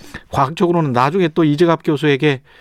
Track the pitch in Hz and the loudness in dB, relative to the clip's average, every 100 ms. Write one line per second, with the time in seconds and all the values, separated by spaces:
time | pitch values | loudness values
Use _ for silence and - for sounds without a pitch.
0 | - - - - 135 165 175 170 151 120 | -20 -20 -8 -2 -2 0 0 0 0 0
1 | 135 190 170 175 160 147 175 160 - 147 | 0 0 0 0 0 2 2 0 -2 -2
2 | 156 139 151 135 - - | 0 0 0 -2 -8 -20